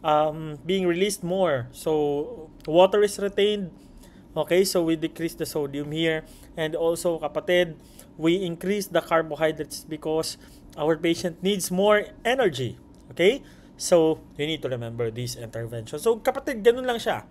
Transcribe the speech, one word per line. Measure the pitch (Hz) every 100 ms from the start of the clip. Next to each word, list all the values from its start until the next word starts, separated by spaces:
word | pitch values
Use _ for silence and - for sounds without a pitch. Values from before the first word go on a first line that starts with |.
um, | 160 151 156 156 156 147 156
being | 190
released | 180 170 202 -
more. | 170 190 180 135 123
So, | - 165 156 147 143 160 - 156 - -
water | 165 185 208 208
is | 208
retained. | 196 196 202 208 180 - - - - - - 160
Okay, | 147 175 196
so | 185
we | 165 160
decrease | 160 - 160
the | - 156
sodium | 160 143 143 147 156
here. | 165 156 156 - - -
And | 156 160
also, | 165 165 180 160
kapatid, | 147 156 147 175 175 151 - - - -
we | 160 180
increase | 180 165 180 208 196
the | 165
carbohydrates | - 165 160 143 156 156 147 - -
because | 156 156 160 160 - - - - -
our | 151 156
patient | 165 170 180 165
needs | 185 202 -
more | 180 202 208 - - -
energy. | 262 214 131 120 - - - - -
Okay? | 180 269 - - - -
So, | - 175 120 143 - -
you | 147
need | 156
to | 139
remember | 123 117 117 117
this | 113 123 117
intervention. | 113 113 117 117 113 151
So, | 226 233
kapatid, | 262 262 269 233 208
ganun | 247
lang | 254 226
siya. | 226 127 -